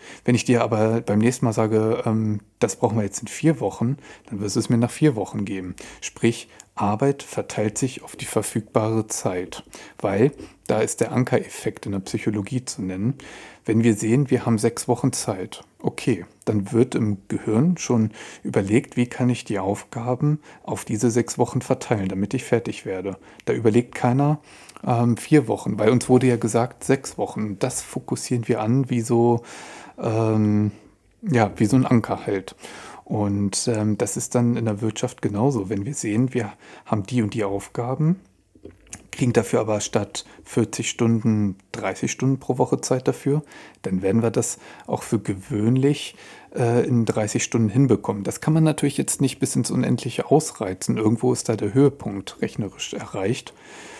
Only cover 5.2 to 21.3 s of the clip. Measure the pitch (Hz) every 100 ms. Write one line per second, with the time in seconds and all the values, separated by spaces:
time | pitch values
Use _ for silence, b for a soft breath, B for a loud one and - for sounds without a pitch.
5.2 | 95 107 98 98 92 - B B - -
6.2 | 117 117 - B B - 101 107 139 139
7.2 | - - - - 107 - 131 - - -
8.2 | - 110 104 117 - 117 110 113 107 -
9.2 | 117 90 92 - - B B - 101 98
10.2 | 139 - B B - 107 110 - 113 123
11.2 | 127 113 95 - 110 - - 98 - 107
12.2 | - 104 101 127 127 - 92 92 113 135
13.2 | B B B B - 113 117 107 107 127
14.2 | 139 131 120 110 113 - - 120 135 -
15.2 | - 92 92 - - _ - - - 95
16.2 | 90 _ - 107 95 113 127 - 110 101
17.2 | - - - 107 165 170 - 120 110 B
18.2 | B B - - 98 110 - - 120 -
19.2 | 123 120 - 101 95 104 - 123 120 123
20.2 | 147 151 B B - 117 - 110 120 117
21.2 | 117